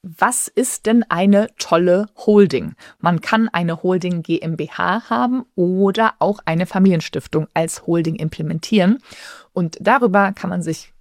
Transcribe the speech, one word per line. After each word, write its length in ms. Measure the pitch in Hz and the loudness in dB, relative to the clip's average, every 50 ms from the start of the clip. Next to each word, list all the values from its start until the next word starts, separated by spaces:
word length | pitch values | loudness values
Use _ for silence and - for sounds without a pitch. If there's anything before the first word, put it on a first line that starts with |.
was 440 | - 185 160 - 185 233 254 - - | -16 -18 -4 -2 -2 0 0 -4 -6
ist 400 | - _ - 254 - - - _ | -4 _ -2 -2 -2 -4 -6 _
denn 180 | 214 226 240 226 _ | 2 2 2 2 _
eine 400 | - 170 190 196 202 202 214 - _ - | -2 2 4 4 4 4 2 0 _ -12
tolle 480 | - - 170 170 180 180 175 190 214 - _ | -2 0 0 2 4 4 2 2 0 -4 _
Holding? 600 | - - - 208 202 202 165 135 123 - - - _ - - _ _ | -4 0 4 6 6 6 6 4 -4 -6 -6 -14 _ -20 -20 _ _
Man 200 | - 170 175 160 | -2 0 0 0
kann 280 | - - - 220 226 220 | -2 0 0 0 0 0
eine 340 | - 170 175 170 165 156 | -2 -2 -2 -2 -4 -2
Holding 400 | - 185 185 180 185 180 180 170 | 0 0 0 0 -2 -4 -4 -6
G 160 | 156 - 165 - | -4 -4 -4 -4
M 180 | - 165 160 | -2 -6 -6
B 120 | 151 151 151 | -6 -8 -10
H 420 | - - - 175 185 226 - - | -6 -4 -2 -2 -2 -4 -4 -4
haben 340 | 226 233 247 247 254 262 - _ _ | -2 -2 -2 -2 -2 -4 -6 _ _
oder 580 | - 175 180 185 190 196 196 190 220 220 220 - _ | -2 0 0 2 2 2 2 2 2 0 0 0 _
auch 180 | - 190 208 - - | -2 -2 -2 -4 -4
eine 220 | - 160 165 180 | -4 -2 -2 -2
Familienstiftung 840 | - - 190 185 196 180 160 - - - 147 - - - 156 156 _ | -2 0 2 4 4 4 2 -2 -4 -8 -10 -10 -4 -4 -4 -4 _
als 360 | _ 165 165 165 - - - - | _ -4 -4 -4 -6 -10 -4 -2
Holding 260 | 170 170 160 160 160 | -2 0 0 -2 -4
implementieren. 840 | - 156 160 - - 160 151 165 160 - - 220 208 175 185 233 277 _ - - - - - - - _ _ | -4 -6 -8 -6 -6 -6 -6 -6 -8 -4 0 2 2 4 2 0 -2 _ -20 -20 -20 -20 -20 -20 -20 _ _
Und 240 | _ 190 175 160 - - | _ -4 -4 -4 -6 -2
darüber 500 | - 196 240 277 247 226 185 202 196 196 | 2 2 2 4 2 2 2 2 2 2
kann 200 | 196 - - 180 | -2 -6 -8 -6
man 120 | 180 180 | -6 -4
sich 300 | 165 160 160 - - - _ _ | -4 -6 -6 -8 -10 -20 _ _